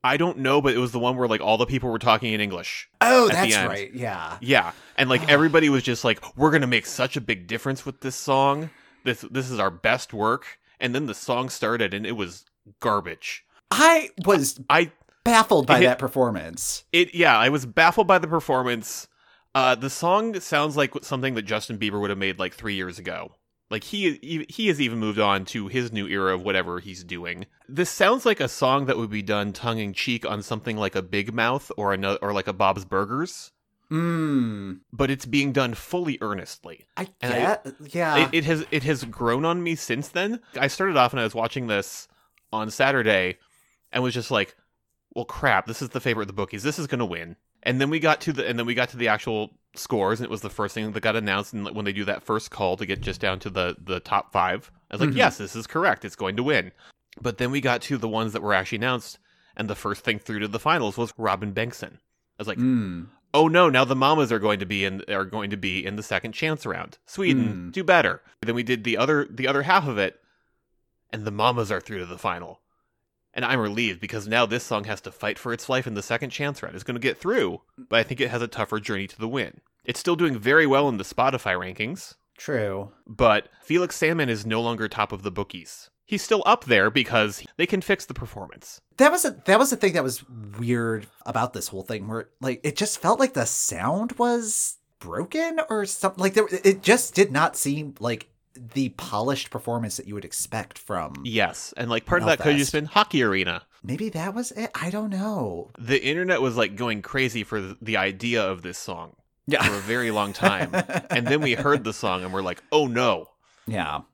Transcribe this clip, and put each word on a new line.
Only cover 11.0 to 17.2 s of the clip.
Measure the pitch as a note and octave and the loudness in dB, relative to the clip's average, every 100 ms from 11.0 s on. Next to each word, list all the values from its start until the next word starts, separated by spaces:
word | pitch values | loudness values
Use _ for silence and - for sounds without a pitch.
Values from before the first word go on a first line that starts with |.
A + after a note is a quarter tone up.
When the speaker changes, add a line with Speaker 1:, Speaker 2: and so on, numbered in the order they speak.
| C#3+ | -4
Speaker 1:
the | |
song | G2+ - B2 B2+ | -6 -2 -2 -2
started, | - A2 A#2 G2+ | -2 -2 0 0
and | G2+ G#2 | -2 -6
it | A2+ | -4
was | F2+ E2+ _ _ G#2+ _ | -6 -8 _ _ _ _
garbage. | A#2+ G#2 F2 D#2+ - - _ _ _ | 0 0 -2 -10 -10 -12 _ _ _
Speaker 2:
I | A#3 D#4+ E4 - - F#3 | 6 6 6 2 -2 4
was | F#3+ C3+ - B2+ | 4 2 -4 2
Speaker 1:
I | D3+ E3+ _ _ _ | 4 4 _ _ _
Speaker 2:
baffled | A#3+ A3+ A3 F3 B2+ | 4 6 8 4 6
by | C3 | 6
Speaker 1:
it | |
Speaker 2:
that | - - | 6 4
performance. | C3 C#3 B2 G2 D#2+ E2+ - - _ | -2 2 2 0 -8 -8 -6 -6 _
Speaker 1:
It, | E3+ F3+ | 2 2
yeah, | E3+ | 4